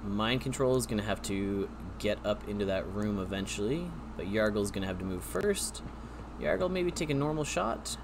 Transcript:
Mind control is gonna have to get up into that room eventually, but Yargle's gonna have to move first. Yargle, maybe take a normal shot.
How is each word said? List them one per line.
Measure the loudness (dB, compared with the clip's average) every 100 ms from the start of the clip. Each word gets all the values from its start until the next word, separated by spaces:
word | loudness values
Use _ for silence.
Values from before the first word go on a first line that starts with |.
Mind | -2 0 2 2
control | 0 2 4 4
is | 4
gonna | 0
have | 0 -2
to | 0 0 2 2 0 -4 -10 -2
get | 0 0 2
up | 0 0
into | 0 2
that | 2 0
room | 0 0 0
eventually, | 0 -2 -2 0 0 0 -2 -8 -8 -6
but | 0
Yargle's | 2 4 4 0
gonna | 0 -2
have | -2
to | -2
move | -4
first. | -2 0 2 2 -2 -6 -10 -10 -12 -12 -12 -4
Yargle, | 0 2 2
maybe | 2 0
take | 0 0
a |
normal | 2 2 0
shot. | 0 0 0 -2 -4 -8